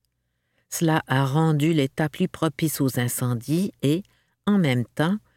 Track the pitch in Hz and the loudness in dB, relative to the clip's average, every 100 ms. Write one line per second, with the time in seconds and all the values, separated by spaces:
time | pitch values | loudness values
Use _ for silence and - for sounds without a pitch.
0 | _ _ _ _ _ _ _ - 165 156 | _ _ _ _ _ _ _ -2 0 0
1 | - 131 135 147 160 147 156 160 135 - | 0 0 2 2 2 2 2 2 0 -2
2 | 151 - 185 - 160 - 160 - 135 127 | -4 -2 -4 -2 -4 -2 -4 0 -2 0
3 | 120 - 123 120 127 165 196 - 135 165 | -4 -2 -4 -4 -2 -2 -2 -2 -2 -2
4 | - _ _ _ - 202 151 123 110 - | -4 _ _ _ 0 2 2 2 -2 -2
5 | 160 214 - | -2 -2 -6